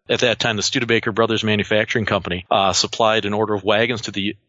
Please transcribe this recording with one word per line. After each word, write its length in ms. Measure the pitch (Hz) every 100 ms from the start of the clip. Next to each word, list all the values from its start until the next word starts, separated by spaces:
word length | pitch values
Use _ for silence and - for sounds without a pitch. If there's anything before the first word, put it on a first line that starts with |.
| -
At 120 | 110
that 180 | 123 110
time, 160 | 120 107
the 80 |
Studebaker 480 | 92 135 117 113 120
Brothers 320 | 101 113 110
Manufacturing 640 | 110 104 98 107 110 123 104
Company, 400 | 101 92 90 -
uh, 220 | 113 98
supplied 540 | 87 104 - 113 110 101
an 80 |
order 200 | 104 107
of 120 | 104 95
wagons 380 | 104 117 117
to 80 | -
the, 260 | 104 98 -